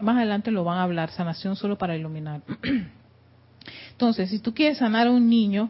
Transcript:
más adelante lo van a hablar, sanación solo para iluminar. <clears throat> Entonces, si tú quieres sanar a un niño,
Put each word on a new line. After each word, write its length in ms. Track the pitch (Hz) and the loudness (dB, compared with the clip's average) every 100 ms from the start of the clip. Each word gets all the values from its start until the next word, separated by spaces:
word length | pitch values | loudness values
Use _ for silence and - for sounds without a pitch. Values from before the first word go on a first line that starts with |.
más 160 | 208 247 | 0 2
adelante 320 | 220 208 226 | 2 -2 -2
lo 140 | 208 | -2
van 160 | 170 180 | 0 0
a 40 | |
hablar, 280 | 180 170 160 | 0 -2 -4
sanación 440 | - 170 160 190 196 | -4 -6 -4 -6 -4
solo 220 | 202 202 | -4 -4
para 180 | 180 160 | -4 -4
iluminar. 460 | 160 156 151 147 - - | -6 -10 -10 -10 -10 -10
<clears throat> 1300 | 247 262 170 - _ _ _ _ _ _ - - - | -4 -4 -4 -16 _ _ _ _ _ _ -20 -20 -20
Entonces, 400 | - 240 220 185 | -2 0 0 -2
si 80 | 208 | -2
tú 160 | 233 226 | -4 2
quieres 240 | 302 285 | 2 2
sanar 260 | 240 220 240 | 2 4 4
a 60 | |
un 180 | 247 233 | 6 6
niño, 400 | 233 208 196 220 | 4 4 0 -2